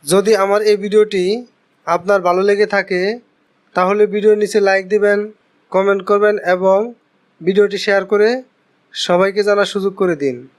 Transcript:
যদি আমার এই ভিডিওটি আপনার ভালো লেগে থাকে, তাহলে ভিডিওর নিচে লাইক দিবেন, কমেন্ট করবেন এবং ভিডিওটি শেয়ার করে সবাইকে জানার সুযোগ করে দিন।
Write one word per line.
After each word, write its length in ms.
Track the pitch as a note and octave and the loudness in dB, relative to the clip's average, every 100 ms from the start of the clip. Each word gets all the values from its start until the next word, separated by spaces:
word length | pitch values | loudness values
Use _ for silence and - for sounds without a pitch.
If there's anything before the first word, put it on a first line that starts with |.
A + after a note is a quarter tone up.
| - | 0
যদি 260 | F#3+ G3+ G#3+ | 0 2 2
আমার 260 | G3 G3+ | 2 0
এই 160 | G#3+ G#3 | 0 -2
ভিডিওটি 400 | G3+ G#3 G#3+ G3+ F3+ A3 A#3+ _ _ _ - | 0 0 2 0 -2 -4 -8 _ _ _ -4
আপনার 320 | E3+ F3 G3+ | -4 0 0
ভালো 200 | F3+ F3+ | 2 0
লেগে 240 | G3+ G3+ G#3 G3+ | 0 0 0 -2
থাকে, 260 | F#3+ F3+ F#3+ A#3+ _ _ _ _ _ - | -2 -4 -4 -6 _ _ _ _ _ -2
তাহলে 280 | F#3 G#3 G#3 | 0 2 0
ভিডিওর 240 | G3+ G#3 G#3+ | 2 2 2
নিচে 160 | G#3 G#3+ G3 | 2 0 2
লাইক 160 | F#3+ F#3+ | 0 0
দিবেন, 320 | G#3 G3+ G#3 G#3 G#3+ _ _ _ | 0 2 0 -2 -12 _ _ _
কমেন্ট 300 | F#3 G3 G3 F#3+ | -2 0 0 0
করবেন 260 | G3+ G#3 G#3+ F3 | 2 2 0 -2
এবং 260 | F#3 F#3+ F#3+ A#3 A#3+ _ _ _ _ | 0 2 2 0 -10 _ _ _ _
ভিডিওটি 360 | E3 F#3+ G3+ F#3+ - | -2 2 2 0 -2
শেয়ার 180 | G3 F#3+ | -2 0
করে 240 | G3+ G#3+ B3 B3+ _ _ _ _ | 0 2 0 -8 _ _ _ _
সবাইকে 480 | - - F3+ G3 G3 | -12 -2 0 2 0
জানার 280 | G3+ G3+ G3+ | 0 0 0
সুযোগ 200 | G#3 G3 F#3+ | -2 -6 -2
করে 140 | F#3 D#3+ | -2 -2
দিন। 200 | C#3 B2 C3+ | -4 -6 -14